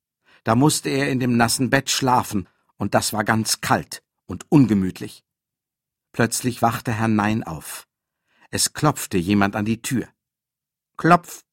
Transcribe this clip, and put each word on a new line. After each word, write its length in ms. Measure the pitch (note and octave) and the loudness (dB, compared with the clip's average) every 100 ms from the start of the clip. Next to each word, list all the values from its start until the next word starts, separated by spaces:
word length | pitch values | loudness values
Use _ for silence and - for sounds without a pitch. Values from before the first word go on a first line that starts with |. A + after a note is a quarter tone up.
| _ _ _ _ | _ _ _ _
Da 100 | - | 0
musste 360 | A2+ D3 D3 D#3 | 4 4 2 -2
er 200 | C#3 C#3+ | -2 -2
in 80 | C3 | -2
dem 180 | B2+ A#2 | 0 2
nassen 340 | A#2 - B2+ | 2 2 0
Bett 200 | C3+ - | 0 0
schlafen, 580 | - C3 B2 G#2 G#2 F2 _ _ _ | -2 2 0 0 -6 -8 _ _ _
und 180 | G2+ | -2
das 180 | - G2+ | 0 0
war 120 | G#2+ | -4
ganz 360 | G#2+ A2 A2 - | 0 0 0 -4
kalt 440 | - A2+ D2+ - _ _ _ | 0 -2 -2 -14 _ _ _
und 200 | F3+ - | -12 2
ungemütlich. 760 | D#3+ A#2 G#2 F#2 F2 A#2 - _ _ _ _ _ _ _ _ _ | 4 6 4 0 -4 -14 -16 _ _ _ _ _ _ _ _ _
Plötzlich 520 | - A2+ - B2+ A2+ | -2 -2 0 -4 0
wachte 300 | A#2 A2+ - | 0 0 -6
Herr 140 | A2 A2+ | -2 0
Nein 380 | G#2+ G#2 A2 | 0 0 -2
auf. 420 | - - - - - _ _ _ _ _ _ | -6 -12 -12 -16 -18 _ _ _ _ _ _
Es 220 | G#2+ - | -4 -4
klopfte 460 | - D3+ C3+ - G2 | 0 0 0 -2 -2
jemand 360 | E2+ G#2 G2+ | 2 2 2
an 120 | G#2+ G#2 | 0 -4
die 160 | A2+ | -4
Tür. 260 | - B2 E2 _ _ _ _ _ _ _ _ - | -4 -4 -6 _ _ _ _ _ _ _ _ -2
Klopf, 480 | D#3+ F3 - - _ | 4 4 2 -18 _